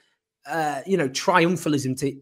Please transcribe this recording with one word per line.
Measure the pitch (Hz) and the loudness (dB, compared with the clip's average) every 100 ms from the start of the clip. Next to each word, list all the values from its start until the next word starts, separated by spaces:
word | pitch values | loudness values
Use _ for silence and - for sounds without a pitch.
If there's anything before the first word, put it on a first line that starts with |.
| _ _ _ _ - | _ _ _ _ -6
uh, | 160 151 139 151 | -4 -2 -4 -2
you | 190 | 0
know, | 139 | 0
triumphalism | 135 - 180 165 180 160 147 131 127 | -2 2 4 4 2 0 0 -2 -2
to, | 139 - | -4 -4